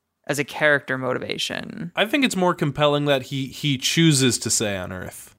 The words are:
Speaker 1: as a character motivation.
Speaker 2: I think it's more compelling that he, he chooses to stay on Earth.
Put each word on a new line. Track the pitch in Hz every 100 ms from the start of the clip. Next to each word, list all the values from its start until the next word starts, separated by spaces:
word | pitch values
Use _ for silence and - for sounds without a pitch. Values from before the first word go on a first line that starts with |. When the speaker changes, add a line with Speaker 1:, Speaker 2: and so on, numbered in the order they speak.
| _ _ -
Speaker 1:
as | 143
a |
character | 143 - 151 143 - 131
motivation. | 127 127 - - - - - - 170
Speaker 2:
I | - 220
think | 302
it's | 254 185
more | 180
compelling | 170 151 139 151 147 147
that | 135
he, | 120 139 135
he | - 147 131
chooses | - - 165 135 131 113
to | 113
stay | - 107 98
on | 90
Earth. | 95 85 - -